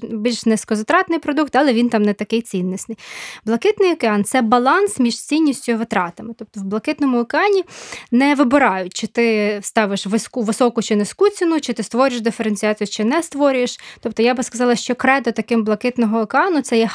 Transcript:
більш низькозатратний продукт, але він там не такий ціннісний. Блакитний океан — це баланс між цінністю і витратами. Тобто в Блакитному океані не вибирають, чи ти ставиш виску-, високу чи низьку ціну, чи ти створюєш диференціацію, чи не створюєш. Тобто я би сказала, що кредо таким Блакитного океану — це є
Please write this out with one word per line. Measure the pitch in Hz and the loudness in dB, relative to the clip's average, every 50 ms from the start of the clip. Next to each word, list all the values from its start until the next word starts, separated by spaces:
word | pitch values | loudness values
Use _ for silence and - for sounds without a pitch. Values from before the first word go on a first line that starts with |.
| - | -6
більш | - 226 208 214 247 226 - - | -8 -6 -2 -2 -2 -2 0 0
низькозатратний | 226 220 208 - - 220 208 220 - 320 370 370 - 330 311 | 0 0 0 0 -2 -4 -2 0 2 2 2 2 2 -2 -2
продукт, | - 302 285 302 302 254 - | -2 -2 0 0 0 2 2
але | 262 302 277 220 | 2 4 4 4
він | 233 247 233 | 2 2 2
там | 233 214 208 | 2 2 2
не | 208 202 | 0 0
такий | - 208 - 226 233 | -2 -4 -2 -2 -2
ціннісний. | 226 - - 180 180 185 185 - - - 220 - - - - - - - - - - | -2 -2 -4 -4 -4 -4 -6 -6 -8 -12 -12 -14 -14 -16 -16 -14 -14 -14 -16 -8 -4
Блакитний | 214 233 233 - 415 415 - 381 349 330 | -2 -2 0 2 2 2 4 2 2 2
океан — | 330 247 220 208 202 196 | 2 0 2 2 2 0
це | - - 262 | 2 2 2
баланс | 233 214 247 247 247 269 320 381 415 392 - - | 2 4 4 4 4 4 4 4 2 0 0 0
між | 240 233 226 - - | 0 0 0 -4 -4
цінністю | - 285 320 320 285 240 - - 240 | -2 0 2 2 2 0 0 -2 -2
і | 226 | -2
витратами. | 214 233 - - 196 175 170 - - 214 226 226 | -2 -2 -2 -2 -2 -2 -2 -6 -12 -14 -14 -14
Тобто | - 220 - - 202 | -14 -16 -14 -12 -10
в | 196 | -6
Блакитному | 190 208 220 - 302 302 - 285 269 247 240 | -4 -4 -4 -4 -4 -4 -2 0 0 0 0
океані | 233 233 285 311 381 415 392 381 349 - - - - - - - - - | -2 -2 0 0 2 2 2 0 -2 -4 -10 -18 -16 -16 -16 -16 -6 0
не | 233 247 277 285 277 | 2 4 4 4 4
вибирають, | 262 294 240 285 285 262 208 190 190 185 190 - | 4 4 4 4 4 4 4 2 -2 -4 -6 -8
чи | - 226 | -8 -8
ти | - - 233 233 233 220 208 208 208 208 208 | -4 -2 0 0 2 2 2 0 0 -2 -4
ставиш | - - - 226 214 196 202 185 - | -6 -2 0 2 2 2 0 -4 -2
виску-, | 190 220 214 - - - 254 | -2 -2 -2 -2 -4 -6 -4
високу | 208 214 220 - 247 233 233 233 | -4 -2 0 2 2 2 0 0
чи | 202 - 214 | -2 0 0
низьку | 208 208 - - - 381 403 | 0 0 -2 0 0 0 2
ціну, | 403 - 359 330 330 302 | 2 0 0 0 0 0
чи | - 254 226 | -2 -4 -6
ти | - 208 | -6 -6
створюєш | - - 240 269 269 247 240 | -2 0 2 2 2 0 -2
диференціацію, | 214 233 - - 220 220 208 - 220 214 208 - 208 | -4 -4 -2 -2 -2 -4 -2 -2 -2 -2 -2 -2 -4
чи | - - - 208 | -6 -4 -2 -2
не | 233 294 339 330 | 0 0 0 -2
створюєш. | - - 277 285 277 262 247 247 - - - - - - - | -4 -2 0 0 2 2 2 0 -2 -4 -8 -16 -20 -14 -10
Тобто | - 226 - - 226 | -10 -6 -2 0 2
я | 247 254 | 2 2
би | 262 240 | 0 -4
сказала, | - - 226 247 247 240 | -4 -4 -2 0 0 0
що | - - - 240 | 0 -2 -4 -4
кредо | - - 262 269 277 240 240 | 0 2 2 4 2 2 -2
таким | 220 226 214 - 233 226 208 | -4 -4 -2 0 0 0 0
Блакитного | 214 214 208 - 247 247 240 233 208 226 226 | 0 0 0 -2 -2 0 0 0 2 2 0
океану — | 214 - - 277 349 392 339 277 | 0 0 2 2 2 2 2 0
це | 240 - 240 | 0 2 2
є | 226 226 190 | 2 2 2